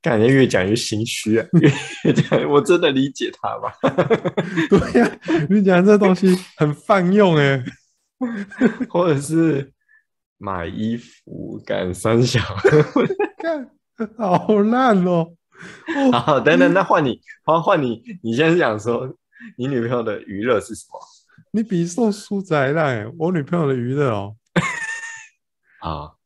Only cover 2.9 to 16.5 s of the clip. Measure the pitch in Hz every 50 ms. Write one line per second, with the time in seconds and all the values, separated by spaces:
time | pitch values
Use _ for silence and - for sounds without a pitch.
2.9 | 135 135 135 143 135 - 123 104 - _ - 104 110 - - 113 - _ - -
3.9 | - - 180 - 226 - - 175 - - 165 180 196 170 160 - 202 180 - -
4.9 | - - 233 - - - - 170 160 170 151 - 190 214 196 196 185 175 180 202
5.9 | 214 202 208 190 185 180 - 185 185 180 - - _ - 156 151 147 147 _ -
6.9 | 214 190 180 175 190 208 208 185 165 151 143 139 139 131 120 98 - _ _ _
7.9 | _ _ _ _ _ _ 254 240 233 202 202 196 - - 262 226 - - 254 -
8.9 | - 175 180 175 147 135 143 147 156 165 165 160 147 135 139 - _ _ _ _
9.9 | _ _ _ _ _ _ _ _ _ _ 95 101 95 90 85 82 - - 107 110
10.9 | 117 117 117 - _ _ _ - - - - - 110 107 - - 98 98 92 90
11.9 | 90 92 - 110 113 117 127 127 - 117 85 - - 98 - 392 147 151 151 -
12.9 | - 302 - - 381 - 415 427 - _ - 330 330 294 254 - _ _ _ _
13.9 | _ _ 226 208 - - 220 185 180 180 180 - 214 208 202 220 233 254 262 254
14.9 | 214 190 175 180 180 170 165 165 170 _ _ _ _ - - - - - - -
15.9 | 320 285 277 262 - - - - 147 131 110 147